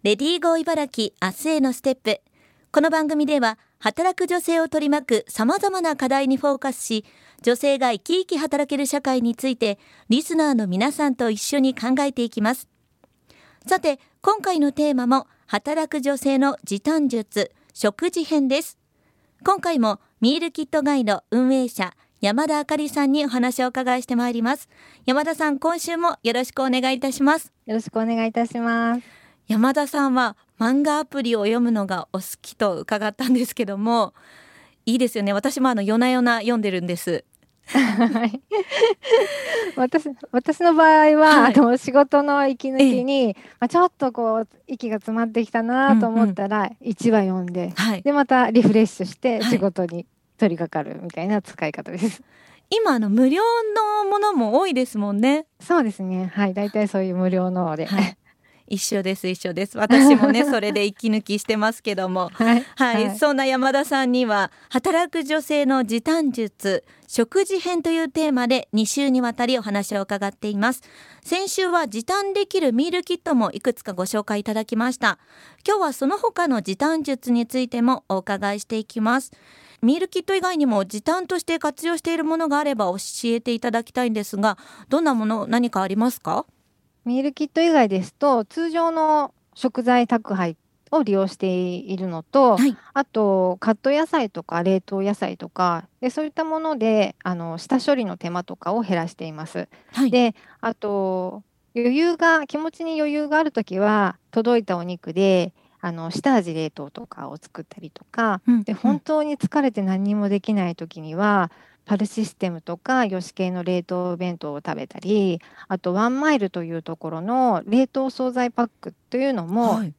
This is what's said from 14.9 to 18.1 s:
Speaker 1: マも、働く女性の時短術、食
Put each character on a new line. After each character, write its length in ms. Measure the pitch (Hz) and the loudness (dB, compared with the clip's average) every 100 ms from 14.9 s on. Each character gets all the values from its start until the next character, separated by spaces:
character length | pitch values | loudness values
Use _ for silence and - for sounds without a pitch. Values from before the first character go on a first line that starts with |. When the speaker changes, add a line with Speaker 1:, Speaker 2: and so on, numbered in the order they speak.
Speaker 1:
マ 140 | 262 247 | 2 2
も、 180 | 262 - _ _ | 0 0 _ _
働 400 | 208 - 311 311 | -6 -2 -4 -2
く 140 | 302 | -2
女 160 | 269 277 | -2 -2
性 220 | 277 269 | 0 2
の 180 | 277 - - | 2 -2 -6
時 160 | 202 | -4
短 260 | 294 320 285 | 0 0 0
術、 460 | 233 208 - 202 _ _ | -2 -4 -4 -4 _ _
食 380 | - 208 202 349 | -2 -2 0 -4